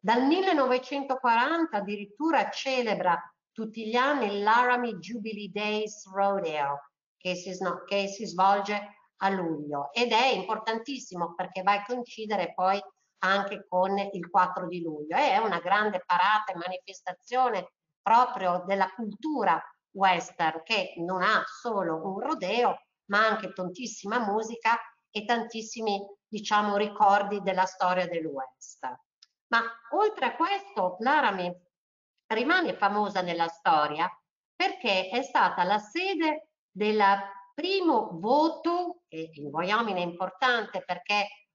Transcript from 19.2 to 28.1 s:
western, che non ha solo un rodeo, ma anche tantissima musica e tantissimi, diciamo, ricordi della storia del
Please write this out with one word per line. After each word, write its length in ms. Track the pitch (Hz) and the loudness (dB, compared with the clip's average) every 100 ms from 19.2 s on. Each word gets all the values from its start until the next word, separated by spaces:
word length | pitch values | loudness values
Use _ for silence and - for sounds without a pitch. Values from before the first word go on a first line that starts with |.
| 311 285 196 160 - _ _ | -4 0 2 2 -2 _ _
western, 680 | 196 190 175 165 - 165 160 | 2 2 4 -2 -2 -2 -2
che 300 | - 220 185 170 | -2 -2 -2 -6
non 260 | 170 185 | -4 0
ha 220 | 190 214 - | 2 2 0
solo 580 | - 240 208 170 160 | -8 -4 -2 -2 -4
un 140 | 190 190 | -6 -6
rodeo, 680 | 277 - 185 226 233 185 _ _ _ | -4 -4 -2 2 2 0 _ _ _
ma 160 | 202 220 | 2 2
anche 260 | 214 190 | 0 -6
tantissima 680 | - 180 175 247 - 196 240 | -8 -8 -8 -12 -10 -4 -2
musica 580 | 214 214 220 233 220 233 - _ _ | 0 -2 -4 -4 0 0 -4 _ _
e 140 | 214 | -10
tantissimi, 760 | 208 233 220 226 214 240 220 202 202 - _ | -2 -2 -2 -8 -10 -6 -2 -2 -4 -18 _
diciamo, 500 | 214 - 208 208 202 | -10 0 2 2 0
ricordi 640 | 208 - 208 202 196 208 | 0 4 6 6 2 -2
della 240 | 185 185 185 | -2 0 0
storia 420 | - 180 185 | 0 0 2
del 180 | 175 | 0